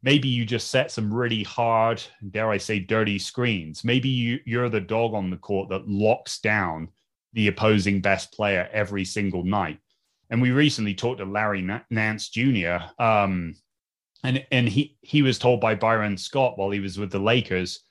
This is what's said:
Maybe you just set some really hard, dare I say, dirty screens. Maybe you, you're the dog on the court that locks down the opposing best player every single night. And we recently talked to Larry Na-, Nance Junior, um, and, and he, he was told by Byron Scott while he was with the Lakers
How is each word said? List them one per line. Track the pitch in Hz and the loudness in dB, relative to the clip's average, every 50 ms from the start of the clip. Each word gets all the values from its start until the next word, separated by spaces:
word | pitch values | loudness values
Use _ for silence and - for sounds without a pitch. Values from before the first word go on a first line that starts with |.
Maybe | - 131 143 147 131 135 | 4 4 4 4 4 2
you | 123 120 117 | 0 0 0
just | 110 123 113 - - | 0 -2 -4 -4 0
set | - 131 127 127 | 0 0 0 0
some | - - 110 104 | -2 -4 -2 -2
really | 107 117 123 120 113 110 | 0 0 0 0 0 -2
hard, | 101 - - - 120 117 113 113 113 113 117 101 - - _ _ 104 98 | -4 -6 -2 0 2 2 4 4 4 2 0 -2 -6 -16 _ _ -16 -8
dare | 95 104 110 110 | -4 -2 -2 0
I | 104 | 0
say, | 98 - - 110 104 | -2 -2 -2 -4 -4
dirty | 92 95 110 110 110 104 101 98 | -2 0 0 0 2 0 -2 -4
screens. | - - - - 123 120 110 92 80 78 76 - - | -6 -6 -4 -2 0 0 0 -2 -4 -8 -12 -6 -2
Maybe | 110 120 131 123 135 | 0 0 2 2 0
you, | 131 123 117 117 120 139 _ | 0 0 0 -2 -2 -4 _
you're | - 113 120 123 120 | -4 -2 -2 -2 0
the | 113 107 | -2 -2
dog | 92 85 110 113 117 113 | -2 -2 -2 0 0 0
on | 110 104 95 92 | -2 -4 -4 -4
the | 90 | -6
court | 87 - - 101 95 95 - | -6 -6 -4 -4 -4 -2 -4
that | 92 95 - 104 | -6 -6 -4 -4
locks | 101 98 107 107 107 - - - - - | -2 2 4 2 2 2 -2 -12 -12 -4
down | - 107 107 107 95 87 80 80 80 82 _ _ _ _ _ _ _ _ _ | -2 0 0 0 0 -2 -4 -6 -10 -12 _ _ _ _ _ _ _ _ _
the | 113 107 104 | 0 0 0
opposing | 92 - - 110 107 104 90 101 101 98 | 2 2 4 4 4 4 4 2 0 2
best | 90 101 98 92 - - | 2 2 0 0 -2 -10
player | - - 107 101 98 90 90 - | -6 -2 0 0 2 0 -2 -2
every | - 107 104 90 101 98 95 | -2 -4 -2 -2 -2 -4 -4
single | 92 - 110 101 98 90 90 87 | -4 -4 -2 -2 -2 -2 -2 -2
night. | 92 98 104 92 78 76 - _ _ _ _ _ _ _ _ _ _ | 0 0 0 -2 -4 -6 -12 _ _ _ _ _ _ _ _ _ _
And | 113 117 | 0 2
we | 127 127 | 2 4
recently | 123 135 151 151 - - 107 104 98 | 4 4 4 2 2 0 -2 -4 -2
talked | 92 - 117 131 - | -2 -2 -4 -4 -4
to | 98 | -8
Larry | 95 98 104 107 107 104 95 | -4 -2 -2 0 0 -2 -2
Na-, | 92 92 101 - - _ | -2 -4 -6 -6 -8 _
Nance | 113 110 107 110 107 104 - - | -2 -2 0 0 -2 -4 -8 -8
Junior, | - 110 120 139 127 101 87 85 87 87 85 85 - - | -4 0 2 2 2 2 0 0 -2 -2 -4 -8 -6 0
um, | 107 113 110 104 101 98 92 90 85 82 78 _ _ _ _ _ _ _ _ _ _ _ _ _ - | 2 4 4 4 4 2 0 -2 -4 -6 -10 _ _ _ _ _ _ _ _ _ _ _ _ _ -2
and, | 131 127 131 131 _ | -2 -2 -2 -2 _
and | 143 127 120 117 | 0 2 2 2
he, | 98 135 147 - _ _ | 2 0 0 0 _ _
he | _ - - 147 | _ 0 2 4
was | 143 131 120 - | 4 4 2 4
told | - 123 123 110 | 4 4 4 4
by | 110 110 110 | 2 0 2
Byron | 95 113 113 113 110 107 104 98 | 2 2 2 2 2 2 -2 -4
Scott | 90 - - - 139 135 127 - | -4 -8 -4 0 0 0 0 0
while | 101 98 98 | -2 -2 -2
he | 101 101 | -2 -2
was | 98 98 87 98 | -4 -6 -6 -6
with | 104 92 | -6 -4
the | - 98 | -2 0
Lakers | 98 107 120 123 113 - 92 92 92 87 - - _ _ | 2 4 2 2 2 0 -2 -2 -2 -4 -6 -12 _ _